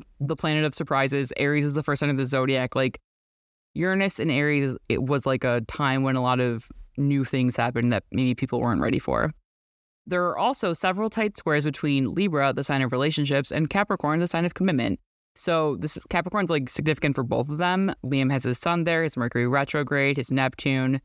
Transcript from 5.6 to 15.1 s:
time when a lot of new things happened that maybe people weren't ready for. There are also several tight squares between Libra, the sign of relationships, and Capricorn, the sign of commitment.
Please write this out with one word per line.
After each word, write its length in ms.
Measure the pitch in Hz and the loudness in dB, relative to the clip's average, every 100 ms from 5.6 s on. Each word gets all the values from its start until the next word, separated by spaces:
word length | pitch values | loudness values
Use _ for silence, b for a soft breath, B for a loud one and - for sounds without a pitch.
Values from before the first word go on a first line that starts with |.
| 113 | -2
time 360 | - 139 135 | -2 0 2
when 140 | 135 131 | 2 2
a 40 | |
lot 200 | 123 127 | 2 2
of 260 | 127 113 - - - - | 2 -2 -8 -18 -12 -2
new 260 | 143 139 | 0 2
things 320 | 131 131 127 117 | 0 2 2 2
happened 380 | 120 120 120 | 0 2 2
that 100 | 107 - | 0 -2
maybe 240 | - 127 120 | -2 0 0
people 240 | - 120 | -2 0
weren't 220 | 120 87 | 0 0
ready 180 | 67 - | 0 0
for. 320 | - 60 156 - _ _ _ _ _ _ - | 0 0 0 -4 _ _ _ _ _ _ -4
There 180 | 180 175 | -2 -2
are 140 | - | 0
also 340 | 214 277 190 | -2 0 -2
several 380 | 165 185 185 220 | 0 -2 -2 -2
tight 260 | - 208 - | -2 -2 -2
squares 280 | 165 151 147 | 0 0 0
between 500 | 139 151 139 127 180 | -2 0 2 0 0
Libra, 360 | 196 151 139 | 0 2 2
the 120 | 131 | 0
sign 180 | 139 139 | 0 0
of 100 | 127 | 0
relationships, 600 | 127 143 156 143 139 135 | 0 0 0 0 0 0
and 180 | 147 156 | -2 0
Capricorn, 500 | 202 208 196 147 156 | 0 0 -2 0 0
the 60 | 175 | 0
sign 180 | 165 | 0
of 120 | 175 - | -2 0
commitment. 440 | 185 143 113 - - | 0 2 0 -4 -8